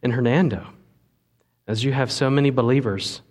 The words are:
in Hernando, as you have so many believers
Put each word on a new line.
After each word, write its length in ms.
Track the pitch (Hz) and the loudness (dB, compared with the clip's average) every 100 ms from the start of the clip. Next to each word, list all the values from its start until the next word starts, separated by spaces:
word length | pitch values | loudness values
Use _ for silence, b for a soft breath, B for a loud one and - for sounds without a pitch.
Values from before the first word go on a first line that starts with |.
in 80 | 127 | -2
Hernando, 560 | 120 120 135 180 98 - - _ _ _ _ _ _ _ _ - | 0 2 2 2 0 -8 -20 _ _ _ _ _ _ _ _ -6
as 180 | 110 | -2
you 80 | 131 | -2
have 180 | 135 127 | 0 -2
so 200 | - 135 | 0 0
many 180 | 139 143 | 2 2
believers 720 | 131 117 131 127 98 - - _ | 2 2 2 0 -4 -6 -12 _